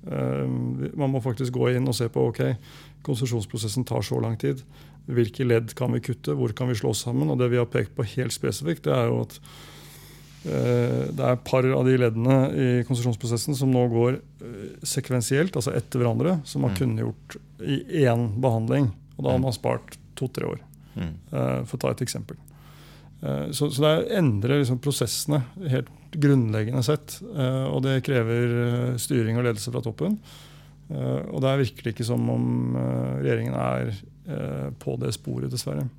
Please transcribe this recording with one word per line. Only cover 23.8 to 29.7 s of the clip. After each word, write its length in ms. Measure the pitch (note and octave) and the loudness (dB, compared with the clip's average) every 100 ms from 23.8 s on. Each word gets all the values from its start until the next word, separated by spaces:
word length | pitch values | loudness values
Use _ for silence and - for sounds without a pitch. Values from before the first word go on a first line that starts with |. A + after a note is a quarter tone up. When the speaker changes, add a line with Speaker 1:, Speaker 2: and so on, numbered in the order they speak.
Speaker 1:
det 80 | D3+ | 4
er 120 | D#3+ | 4
å 160 | - G#3 | 2 2
endre 420 | D3+ G#2 A#2 C#3+ | 4 2 2 2
liksom 160 | B2+ B2 | 2 0
prosessene 640 | D3 C3+ B2 - - D3 B2 - E3+ | -2 0 -2 -2 0 0 -2 -6 0
helt 180 | C3 A#2 - - | 0 -2 -14 -10
grunnleggende 720 | D#3+ C#3+ C#3 A2+ A2 G#2+ C3 | 2 6 6 4 0 0 0
sett, 360 | B2 D3+ - - G#3 F#3 | 2 0 -2 -14 -8 -2
eh, 300 | B2+ C3 C3+ | 0 0 0
og 140 | C#3 | 0
det 200 | C3+ C3+ | 2 0
krever, 880 | B2+ C3 A2+ A#2 A#2+ A#2+ A#2+ B2 B2 | 2 0 2 2 2 2 0 0 -2
eh, 40 | B2 | -2
styring 400 | - C3 A2+ A#2 | 0 2 2 2
og 80 | B2 | 0
ledelse 260 | G#2+ A#2+ | -2 -4